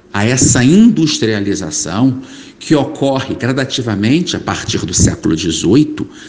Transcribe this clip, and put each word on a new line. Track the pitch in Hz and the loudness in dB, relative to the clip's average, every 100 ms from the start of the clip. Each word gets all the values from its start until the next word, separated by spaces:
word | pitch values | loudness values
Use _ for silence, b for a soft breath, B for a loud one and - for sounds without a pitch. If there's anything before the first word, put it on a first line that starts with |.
| _ | _
a | 101 | -2
essa | 107 127 - - | 0 2 2 4
industrialização, | 123 185 233 160 160 - 110 107 98 95 85 78 - 92 131 117 B B B B | 4 6 6 4 0 0 -2 -2 -2 -4 -4 -6 -4 0 0 0 B B B B
que | - | 0
ocorre | 151 135 - 139 135 131 110 | 0 0 -2 -2 -2 -4 -4
gradativamente | 120 127 131 - 117 98 104 151 175 - | -2 -2 -2 -4 -2 0 2 2 0 -4
a | |
partir | - 95 - 95 | -4 -4 -4 -4
do | 82 | -2
século | 90 92 82 80 80 | 0 0 0 -2 -2
dezoito, | 82 80 - 131 151 - - B | -2 -2 2 4 2 -2 -10 B